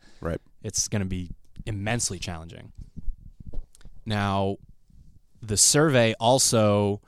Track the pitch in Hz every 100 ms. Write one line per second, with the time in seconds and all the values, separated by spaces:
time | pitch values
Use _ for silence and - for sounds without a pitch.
0 | - - 82 85 - - 107 - - 110
1 | 95 92 87 - - - - 104 104 120
2 | - 90 95 82 82 - - - - -
3 | - - - - - - - - - -
4 | - 104 101 98 98 101 - - _ -
5 | - - _ _ 107 101 - 147 160 131
6 | 113 113 113 131 - 117 107 104 101 104